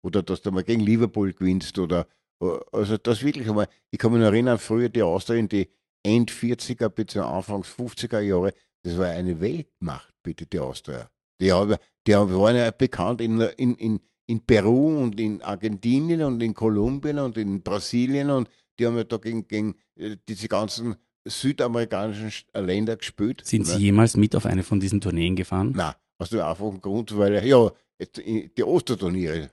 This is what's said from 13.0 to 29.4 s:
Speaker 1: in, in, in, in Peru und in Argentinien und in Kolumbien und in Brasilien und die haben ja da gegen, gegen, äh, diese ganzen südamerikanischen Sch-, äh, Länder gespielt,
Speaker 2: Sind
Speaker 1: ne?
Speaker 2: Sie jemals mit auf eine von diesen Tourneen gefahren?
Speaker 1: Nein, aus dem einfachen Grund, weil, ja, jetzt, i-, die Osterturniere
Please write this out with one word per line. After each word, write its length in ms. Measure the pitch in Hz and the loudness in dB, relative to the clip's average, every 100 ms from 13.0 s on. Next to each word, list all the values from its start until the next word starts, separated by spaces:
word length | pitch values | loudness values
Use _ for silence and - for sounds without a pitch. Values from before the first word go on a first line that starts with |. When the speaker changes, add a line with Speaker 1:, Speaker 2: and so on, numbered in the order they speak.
| 90 120 | -4 -2
Speaker 1:
in, 200 | 113 113 | -2 0
in, 340 | 110 - 123 117 | 0 0 -2 0
in, 240 | 110 107 _ _ - | -2 -4 _ _ -6
in 140 | 113 | -6
Peru 580 | - 113 101 123 151 151 | 4 4 6 4 4 2
und 180 | 123 101 | -2 -2
in 220 | 107 101 | -4 -4
Argentinien 800 | 78 98 107 98 117 131 160 165 | -8 -4 -4 -2 0 2 2 0
und 200 | 147 120 | 0 0
in 120 | 117 | -2
Kolumbien 640 | 104 110 104 117 139 151 147 | 0 0 2 2 0 -4 -4
und 160 | 135 113 | -4 -4
in 260 | 104 98 | -4 -4
Brasilien 680 | 90 101 - 120 127 139 143 | -4 -4 -2 0 0 0 0
und 180 | 135 113 _ _ - | 0 -2 _ _ -4
die 80 | 117 | -2
haben 100 | 117 | -2
ja 80 | |
da 140 | 110 113 | -4 -6
gegen, 280 | 110 113 - | -6 -8 -6
gegen, 300 | 107 107 90 _ _ | -4 -4 -6 _ _
äh, 200 | 101 104 - | -12 -12 -12
diese 200 | 98 110 | -10 -4
ganzen 480 | 101 107 - 120 104 _ _ - - | -2 -2 -6 -8 -10 _ _ -12 -4
südamerikanischen 840 | 131 147 120 117 113 98 107 104 110 | -4 -2 -2 -2 -4 -4 -4 -6 -10
Sch-, 140 | - _ | -12 _
äh, 80 | 107 | -6
Länder 360 | 92 98 110 113 | -2 0 -2 -4
gespielt, 460 | - - 101 - | -10 -4 -4 -4
Speaker 2:
Sind 220 | - 113 87 | -2 -2 0
Speaker 1:
ne? 80 | |
Speaker 2:
Sie 80 | 98 | 2
jemals 320 | 101 101 113 - | 4 6 6 4
mit 200 | 107 92 | 2 2
auf 100 | - | 0
eine 160 | 92 | -2
von 180 | 92 101 | 0 0
diesen 200 | 95 101 | 0 -2
Tourneen 360 | 92 85 85 92 | -2 -2 0 -2
gefahren? 360 | 87 92 104 127 | -2 -2 0 -2
Speaker 1:
Nein, 180 | 80 - _ _ | -4 -6 _ _
aus 120 | 87 | -6
dem 100 | 107 | -4
einfachen 400 | 80 82 104 95 | -2 -4 -6 -8
Grund, 360 | 98 104 110 107 | -6 -6 -4 0
weil, 280 | 101 104 113 | 2 2 6
ja, 240 | 131 107 - _ _ | 8 8 0 _ _
jetzt, 200 | 90 - | -14 -12
i-, 320 | 95 110 69 - | -4 -4 -4 -4
die 80 | |
Osterturniere 840 | 107 165 - 107 92 92 85 82 | 0 0 0 -4 -2 -2 -2 -6